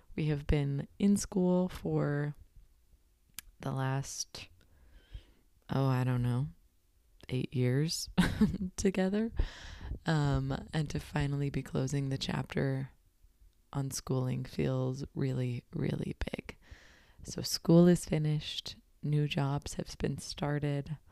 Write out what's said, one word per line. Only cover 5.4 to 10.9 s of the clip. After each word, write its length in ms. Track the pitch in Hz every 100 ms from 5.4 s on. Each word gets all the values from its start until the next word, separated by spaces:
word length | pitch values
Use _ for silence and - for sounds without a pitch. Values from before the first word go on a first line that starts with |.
| _ _ -
oh, 120 | 131 135
I 180 | 127
don't 180 | 127 123
know, 260 | 123 120 151 - _ _ _ _ _ - -
eight 240 | 127 -
years 560 | 127 123 131 160 - - - - -
<laughs> 340 | 214 - 185 -
together. 560 | 196 185 190 208 226 - - - - - - - -
Um, 500 | 156 143 135 135 135 -
and 160 | 165 151